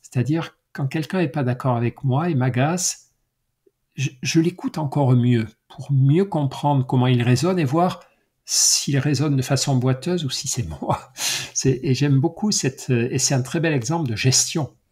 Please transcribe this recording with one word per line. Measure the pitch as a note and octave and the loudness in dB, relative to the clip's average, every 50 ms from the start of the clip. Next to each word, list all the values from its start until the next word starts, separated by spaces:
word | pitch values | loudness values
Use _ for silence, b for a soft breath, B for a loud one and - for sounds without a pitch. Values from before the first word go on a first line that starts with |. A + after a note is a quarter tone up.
C'est-à-dire, | b - - B2+ A#2+ B2 D3+ E3 - - _ _ _ _ - | b -8 -2 -2 0 0 0 -2 -2 -6 _ _ _ _ -10
quand | - D3 C3 | -6 -6 -4
quelqu'un | - D#3+ D3+ - - F3 | -4 -4 -6 -4 -2 -2
n'est | E3 C#3+ | -2 -2
pas | - D3+ C3+ | -2 -2 -2
d'accord | B2 B2 B2+ - C3+ B2 A#2 | -2 -2 -2 0 0 0 0
avec | A#2 A#2 - - - | 0 -2 -4 -2 -2
moi | C3+ B2 C#3 E3 F3+ | 0 0 0 0 0
et | E3 | 0
m'agace, | B2+ B2 C3 - C#3 C3+ D3+ F3 F#3 - - - - _ _ _ _ _ _ _ _ _ _ _ _ _ _ _ _ _ _ - | 0 0 0 2 2 0 0 0 -2 -2 -4 -6 -6 _ _ _ _ _ _ _ _ _ _ _ _ _ _ _ _ _ _ -8
je, | - C3 C#3+ - - | -6 -6 -6 -6 -6
je | - - - E3 | -6 0 2 2
l'écoute | E3 F3 F3+ - - C4 - E3 | 2 2 -2 -4 -8 -8 -6 -4
encore | D#3 C#3 - D3 C#3+ B2 C3 | -6 -4 -2 0 2 4 4
mieux, | B2 A#2+ B2 B2 A#2 A2 A2 - _ _ _ | 4 4 4 2 2 0 -2 -8 _ _ _
pour | - - C3+ - C#3+ | -18 -14 -6 -2 2
mieux | C3 C3 C3+ C#3+ E3+ G3 | 4 4 4 4 4 2
comprendre | G3 - D#3+ C#3+ C3 - - - D3 C#3+ C#3 B2 | 0 0 -2 -2 -2 -4 -2 -2 0 2 0 0
comment | B2+ - B2+ B2 B2+ | 0 2 2 2 4
il | B2+ A#2+ A#2+ | 2 2 4
raisonne | B2 B2+ B2 C#3 F3+ F#3+ F3+ | 4 2 2 2 2 0 0
et | D#3 | 0
voir | B2+ C3+ E3 F3 F#3 - - b b b b b b b _ _ | 0 2 2 2 2 0 -4 b b b b b b b _ _
s'il | - - - - - - - - - C#3 C#3 | -4 0 2 2 2 2 0 -2 -2 -2 0
raisonne | B2+ D3 D3 A2+ C#3+ D#3 C#3+ | 0 0 0 0 2 2 0
de | C3 | 0
façon | B2 - C#3 C3 - - C3+ B2+ | 0 0 0 0 0 2 0 2
boiteuse | A#2+ C3 B2+ B2+ - F3 F3+ F3+ E3+ | 2 2 0 0 -2 -4 -2 -2 -2
ou | C3 | -4
si | - - - C#3 | -6 -6 -6 -6
c'est | - - G#2+ D#2+ | -4 -4 -6 -6
moi. | D#2 - - - - - - - - | -8 -8 -4 -4 -4 -4 -6 -12 -12
<laughs> | |
C'est, | - - - - - - - - - - C3 C3 - | -6 -6 -4 -4 -6 -8 -8 -6 -2 0 0 0 0
et | - D#3 B2+ | 0 -2 0
j'aime | B2 C#3+ D3 C#3 C3+ | 2 2 2 2 4
beaucoup | C3 E3 - - - G#3+ | 2 0 -2 -2 -4 -2
cette, | G3+ - - C#3 - - - - | -2 0 -2 -2 -4 -4 -4 -2
et | B2+ A#2 A#2 B2+ C3+ C3 | 0 0 0 0 -2 -2
c'est | - - D3 | -2 0 0
un | B2+ | 0
très | B2 - - - | -2 -2 -4 -2
bel | D3 E3 D3+ | 0 0 0
exemple | C3+ A2 - D#3+ E3+ E3 B2 | 0 -2 -2 -2 -2 -2 -4
de | A2 | -4
gestion, | G2+ - C3 B2+ - - - - E3+ C#3+ - _ _ _ _ | 0 0 2 2 2 0 0 -2 -4 -6 -6 _ _ _ _